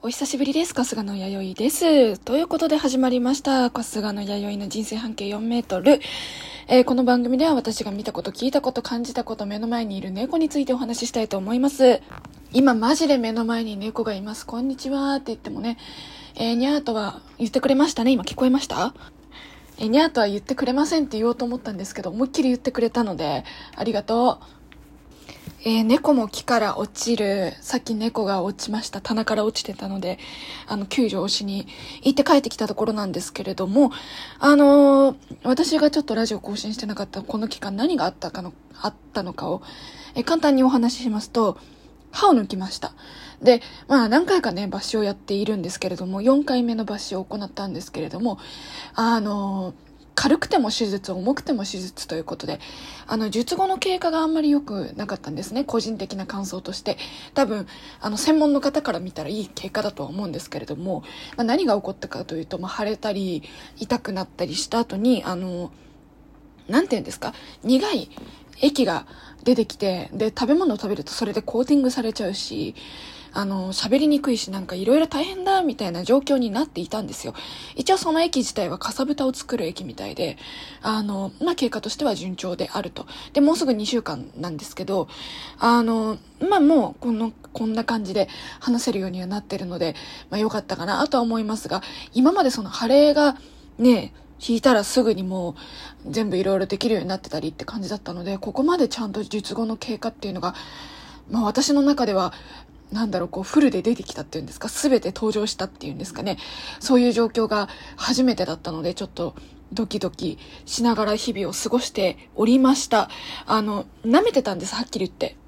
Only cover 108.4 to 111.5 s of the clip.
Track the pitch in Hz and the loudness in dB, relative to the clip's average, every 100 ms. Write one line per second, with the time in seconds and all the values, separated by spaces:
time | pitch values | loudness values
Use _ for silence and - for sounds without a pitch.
108.4 | 180 165 - 160 165 185 196 - 165 - | -2 -4 -6 -6 -4 -4 -8 -6 -8 -8
109.4 | - - - 190 226 208 185 - 175 156 | -20 -20 -12 -6 -4 -2 -4 -4 -8 -8
110.4 | - - - - 233 220 214 214 - 196 | -14 -20 -10 0 2 2 2 0 -2 -4
111.4 | 180 | -4